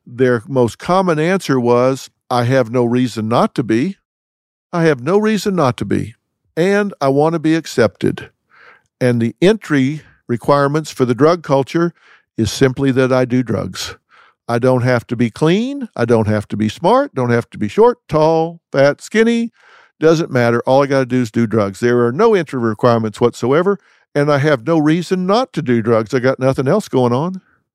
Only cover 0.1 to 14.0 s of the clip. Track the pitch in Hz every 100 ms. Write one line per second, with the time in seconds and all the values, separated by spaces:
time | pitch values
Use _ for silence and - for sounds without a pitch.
0.1 | 123 127 120 120 135 117 - - 185 185
1.1 | 151 165 196 - 131 120 120 127 135 -
2.1 | _ - 123 120 135 113 123 120 123 127
3.1 | 110 110 123 220 - 117 113 175 - _
4.1 | _ _ _ _ _ _ 175 165 131 127
5.1 | 208 214 214 208 180 135 - 101 98 95
6.1 | - _ _ _ - 185 202 202 - 139
7.1 | 139 156 165 156 160 - - 110 - -
8.1 | - - _ _ _ - - _ - 127
9.1 | 120 117 - 175 220 - 143 131 151 -
10.1 | _ - 120 - 143 139 151 147 - 123
11.1 | 117 151 175 151 139 127 165 170 - _
12.1 | _ _ - 113 - 131 127 139 127 127
13.1 | 127 127 127 117 101 92 - - -